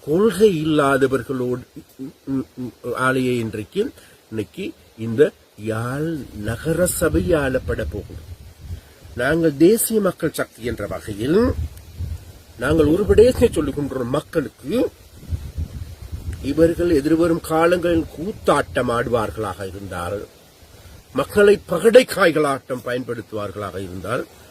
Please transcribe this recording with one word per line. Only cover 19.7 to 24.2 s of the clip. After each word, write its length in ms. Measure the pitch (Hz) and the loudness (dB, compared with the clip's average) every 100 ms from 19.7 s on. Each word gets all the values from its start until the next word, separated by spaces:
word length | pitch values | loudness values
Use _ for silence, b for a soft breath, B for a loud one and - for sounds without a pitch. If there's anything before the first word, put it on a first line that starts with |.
| 95 98 90 87 101 - - - _ - B B B - | -12 -10 -8 -6 -8 -10 -18 -20 _ -20 B B B -8
மக்களை 400 | 131 139 208 202 202 - | -6 0 4 6 4 0
பகடைக்காய்களாட்டம் 1160 | 160 226 233 - - 190 151 147 135 - 127 123 | 0 6 6 6 2 2 2 0 -2 -6 -8 -4
பயன்படுத்துவார்களாக 880 | 123 117 113 - 107 104 104 98 90 | -6 -6 -10 -8 -8 -8 -8 -10 -8
இருந்தால், 440 | 95 92 90 131 | -10 -10 -6 -6